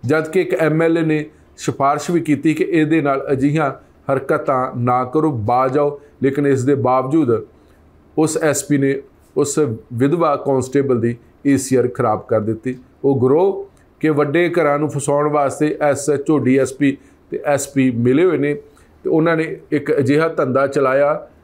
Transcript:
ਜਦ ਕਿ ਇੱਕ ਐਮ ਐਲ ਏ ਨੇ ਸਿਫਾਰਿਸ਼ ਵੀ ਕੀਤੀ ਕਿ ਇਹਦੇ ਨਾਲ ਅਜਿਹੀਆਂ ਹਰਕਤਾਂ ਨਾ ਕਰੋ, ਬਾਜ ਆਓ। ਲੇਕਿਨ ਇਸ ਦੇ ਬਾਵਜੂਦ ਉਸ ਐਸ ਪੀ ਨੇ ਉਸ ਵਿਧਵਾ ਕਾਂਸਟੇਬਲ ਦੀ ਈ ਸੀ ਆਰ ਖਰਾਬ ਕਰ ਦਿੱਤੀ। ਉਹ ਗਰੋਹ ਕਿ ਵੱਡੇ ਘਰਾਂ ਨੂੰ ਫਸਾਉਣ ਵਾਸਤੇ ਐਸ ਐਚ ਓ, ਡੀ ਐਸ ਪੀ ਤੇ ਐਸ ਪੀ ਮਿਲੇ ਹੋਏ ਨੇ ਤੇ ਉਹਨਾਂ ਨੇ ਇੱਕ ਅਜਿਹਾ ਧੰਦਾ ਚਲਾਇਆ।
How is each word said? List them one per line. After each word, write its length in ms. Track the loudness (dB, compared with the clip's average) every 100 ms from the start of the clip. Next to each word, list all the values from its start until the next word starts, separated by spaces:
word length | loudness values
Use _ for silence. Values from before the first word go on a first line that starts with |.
ਜਦ 260 | 0 -2 0
ਕਿ 120 | -2
ਇੱਕ 140 | -2
ਐਮ 280 | 0 0 2
ਐਲ 160 | 2 0
ਏ 40 |
ਨੇ 220 | 0 -2 -4 -14 _ -10
ਸਿਫਾਰਿਸ਼ 540 | -8 -2 0 0 0
ਵੀ 100 | -2
ਕੀਤੀ 340 | 0 0 0
ਕਿ 100 | 0
ਇਹਦੇ 360 | 0 0 2 2
ਨਾਲ 240 | 0 -2 -2
ਅਜਿਹੀਆਂ 380 | 0 0 0 -2 -4 -18 _ -4
ਹਰਕਤਾਂ 480 | -4 0 -2 0 -2 -2 -2
ਨਾ 260 | 0 0
ਕਰੋ, 260 | 0 0 -2
ਬਾਜ 460 | -2 0 0 2 2
ਆਓ। 220 | 0 -2 -18 _
ਲੇਕਿਨ 240 | -2 0 0
ਇਸ 180 | 2
ਦੇ 100 | 2
ਬਾਵਜੂਦ 560 | 2 2 0 2 0 2 0 -2 -20 _ _ _ _ _ -2
ਉਸ 200 | 0 0
ਐਸ 260 | 0 -2
ਪੀ 140 | 0 0
ਨੇ 220 | 0 -2 -6 _ _ -4
ਉਸ 220 | -2 0 -2 -2 -10
ਵਿਧਵਾ 420 | -2 0 2 0 0
ਕਾਂਸਟੇਬਲ 640 | 0 -2 0 -2 0 0
ਦੀ 160 | 0 -4 -12 _ 0
ਈ 100 | 0
ਸੀ 180 | 2 0
ਆਰ 120 | 0
ਖਰਾਬ 360 | 0 -2 -2 -2
ਕਰ 120 | -2
ਦਿੱਤੀ। 360 | -2 -4 -6 -10 -14 _
ਉਹ 160 | -2 2
ਗਰੋਹ 480 | 2 4 2 -2 -10 _ _ _
ਕਿ 100 | -2
ਵੱਡੇ 380 | 0 0 0 0
ਘਰਾਂ 280 | 2 0 0
ਨੂੰ 100 | -2
ਫਸਾਉਣ 380 | -4 -2 0 0
ਵਾਸਤੇ 480 | 0 0 0 -2 0
ਐਸ 280 | 0 0 0
ਐਚ 200 | -2 0
ਓ, 80 | 0
ਡੀ 180 | 2 2
ਐਸ 140 | 2
ਪੀ 240 | 0 -2 -2 -10 _ _
ਤੇ 80 | -8
ਐਸ 240 | -2 -2 -2
ਪੀ 220 | 0 0
ਮਿਲੇ 340 | 2 0 2
ਹੋਏ 140 | 2 2
ਨੇ 160 | -2
ਤੇ 560 | -4 -10 _ _ _ -2
ਉਹਨਾਂ 260 | 0 2 0
ਨੇ 200 | -2 -8 -4
ਇੱਕ 260 | -4 0 0
ਅਜਿਹਾ 300 | 2 2 0
ਧੰਦਾ 380 | -2 -2 0 0
ਚਲਾਇਆ। 600 | 0 0 2 2 0 -6 _